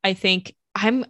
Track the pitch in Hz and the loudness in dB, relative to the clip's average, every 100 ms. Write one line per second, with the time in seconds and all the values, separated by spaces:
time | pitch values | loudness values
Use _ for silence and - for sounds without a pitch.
0 | 196 190 190 185 185 - _ 196 214 254 | -4 0 0 0 -2 -16 _ -2 0 0
1 | - | 2